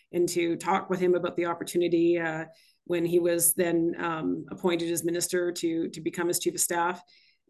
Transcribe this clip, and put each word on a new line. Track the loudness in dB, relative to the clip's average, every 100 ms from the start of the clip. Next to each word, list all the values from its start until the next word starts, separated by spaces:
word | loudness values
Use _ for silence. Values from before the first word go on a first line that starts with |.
| _
and | 0 0
to | 2 0 0
talk | 0 0 0
with | 0
him | 2
about | 2 0 -2
the | -2
opportunity, | -2 -2 0 2 4 4 4
uh, | 0 -4 -8 -14 _ _
when | -4 -2
he | 2 2
was | 4 4 2
then, | 2 2 2 0 -2
um, | -4 -4 -4 -4 -6
appointed | -2 0 0 0
as | -2
minister | -2 -2 -2 0 -2
to, | -2 -2 -2 -4
to | -6
become | -6 -2 -2
his | 0
chief | -2
of | -2
staff. | -2 0 -2 -4 -12 _ _ _